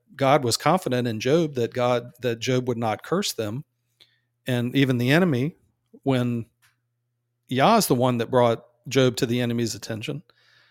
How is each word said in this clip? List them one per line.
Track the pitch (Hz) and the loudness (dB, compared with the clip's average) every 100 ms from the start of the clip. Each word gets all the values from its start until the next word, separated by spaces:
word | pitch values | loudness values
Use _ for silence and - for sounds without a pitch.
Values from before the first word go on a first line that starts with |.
| _ - | _ -2
God | 135 135 | 2 2
was | 120 - | 2 0
confident | 147 180 - 123 120 | 2 0 0 -2 -2
in | 110 | -2
Job | 123 160 160 | 0 2 0
that | 135 117 | -2 -4
God, | 123 123 123 123 - | -2 0 0 -4 -6
that | 127 117 | -6 -4
Job | 117 127 127 | -2 -2 -2
would | 117 | -4
not | 113 104 | -4 -4
curse | - 170 202 | -4 -4 -4
them. | - 107 120 - _ _ _ _ _ _ _ - | -6 -6 -8 -12 _ _ _ _ _ _ _ -4
And | 123 120 | -2 0
even | 139 135 123 | 2 2 2
the | 120 | 2
enemy, | 151 185 123 143 - _ _ _ - | 2 2 0 -4 -8 _ _ _ -8
when | 139 131 123 120 113 _ _ _ _ _ _ _ _ _ - | -2 0 -2 -4 -8 _ _ _ _ _ _ _ _ _ -6
Yah | 127 156 226 | 2 4 4
is | - | 2
the | |
one | 131 127 120 | 2 2 0
that | 113 | 0
brought | 123 120 113 - _ - | 2 4 2 -6 _ -2
Job | 123 127 120 | 2 2 2
to | 123 | -2
the | 123 | 0
enemy's | 120 117 117 | -2 -2 -4
attention, | 104 - 110 117 143 - _ _ _ _ | -6 -10 -10 -8 -10 -14 _ _ _ _